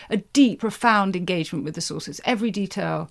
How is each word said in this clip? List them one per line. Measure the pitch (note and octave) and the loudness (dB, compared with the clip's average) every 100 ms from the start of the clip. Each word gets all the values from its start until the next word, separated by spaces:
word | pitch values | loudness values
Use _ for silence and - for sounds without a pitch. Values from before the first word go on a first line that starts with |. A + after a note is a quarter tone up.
| - | -4
a | G#3+ | -4
deep, | - C#4 C4 D#3+ | 0 6 6 4
profound | A3 - A#3 G#3+ G3 F3+ | -4 0 2 4 2 0
engagement | F3 F3+ D#3+ E3 D3+ | 0 -2 -2 -4 -6
with | D#3 | -6
the | |
sources, | - C3+ - C#3+ - | -6 -6 -10 -8 -2
every | A#3+ A#3 | 0 0
detail, | G#3 F#3+ G#3 E3+ D#3 E3 | -2 -4 -4 -2 -4 -6